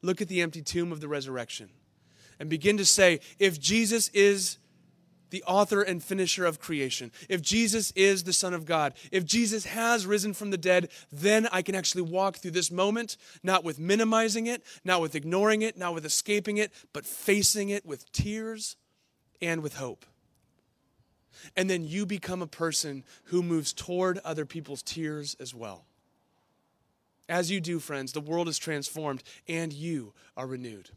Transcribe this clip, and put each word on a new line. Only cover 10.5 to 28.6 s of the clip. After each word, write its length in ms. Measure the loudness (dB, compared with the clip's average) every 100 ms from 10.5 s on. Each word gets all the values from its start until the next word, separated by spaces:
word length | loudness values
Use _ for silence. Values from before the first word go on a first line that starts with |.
the 60 | -2
dead, 340 | 4 4 4 -8 -18
then 380 | 0 4 6 4
I 80 | 0
can 120 | 0
actually 280 | -2 -2 -2
walk 340 | -2 2 0 0
through 160 | -4
this 180 | -2 -2
moment, 460 | 2 2 2 -4 -10 -16 -8
not 220 | 2 2
with 160 | 2 -4
minimizing 680 | 2 4 6 4 4 0 -2
it, 140 | -4 -8 -12
not 160 | 2 2
with 160 | 2 -2
ignoring 460 | 0 2 4 4
it, 160 | 2 -2
not 160 | -6
with 120 | -4 -2
escaping 520 | -2 2 0 0 -2
it, 160 | -2 -4 -14
but 140 | -12 -10
facing 640 | -8 2 4 4 2 0
it 160 | -4 -6
with 260 | -12 -10
tears 640 | -2 -2 -2 -6 -8 -10 -12 _ _ _ _ _ _
and 220 | -4 -2
with 120 | -4 -6
hope." 300 | -10 -10 -18 _ _ _ _ _ _ _ _ _ _ _ _ -20 -10 -2
And 140 | 0
then 160 | 0 -2
you 200 | -6 -4
become 360 | -6 -6 -8
a 60 | -8
person 580 | -4 -2 -2 -4 -8 -14 -20 _
who 160 | -2
moves 300 | 0 -2 -2
toward 460 | -8 -6 -2 0 -2
other 280 | -6 -6 -6
people's 380 | -10 -12 -12
tears 520 | -10 -8 -8 -8 -10 -12
as 180 | -14
well. 340 | -12 -14 -14 _ _ _ _ _ _ _ _ _ _ _ _ _ _ _
As 200 | -2 0
you 120 | -2
do, 180 | -2 -6
friends, 320 | -4 -8 -6
the 80 | -8
world 300 | -4 -2 -2
is 80 |
transformed 680 | -4